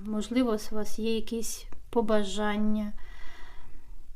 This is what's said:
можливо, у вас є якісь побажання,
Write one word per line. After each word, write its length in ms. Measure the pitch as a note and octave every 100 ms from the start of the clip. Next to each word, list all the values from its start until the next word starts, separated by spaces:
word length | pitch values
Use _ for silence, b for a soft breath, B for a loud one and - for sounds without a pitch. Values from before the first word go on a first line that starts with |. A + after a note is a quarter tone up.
| G#3
можливо, 520 | G#3+ G3+ B3 A#3+ G#3+ -
у 40 | -
вас 240 | - -
є 160 | A3+ A3
якісь 500 | - A#3 G#3+ - - - -
побажання, 1040 | A#3 G#3+ G#3+ G3 G3+ G#3 G#3 G#3+ G#3+ G#3 - B B B B B B B B B B -